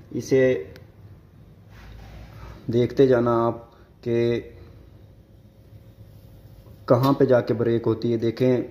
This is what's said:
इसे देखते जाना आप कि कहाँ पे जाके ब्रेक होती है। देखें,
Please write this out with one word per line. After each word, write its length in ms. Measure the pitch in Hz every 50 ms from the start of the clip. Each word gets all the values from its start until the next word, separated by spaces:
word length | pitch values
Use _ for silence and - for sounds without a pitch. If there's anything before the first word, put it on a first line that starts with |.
| - - -
इसे 280 | 127 117 - 139 131 131 131 127 - - - - - - - - - - - - - - - _ - - - - - - - - - - - - - - - - - - - - - - - - - - -
देखते 360 | 113 120 123 113 - - 139
जाना 300 | 127 131 120 120 120 117 117 117
आप 240 | 117 113 117 - - - - - _ - - -
कि 360 | 120 117 117 117 117 120 113 - - - - - - - - - - - - - - - - - _ - - - - - - - - - - - - - - - - - - - - - - - - - - - - - - - -
कहाँ 240 | 135 117 127 135 139
पे 140 | - 139
जाके 280 | 123 127 120 113 - 120
ब्रेक 320 | 110 117 113 117 117 113
होती 260 | 113 110 107 - 120 120
है। 60 | 113
देखें, 460 | 110 117 113 - 127 127 127 120 - -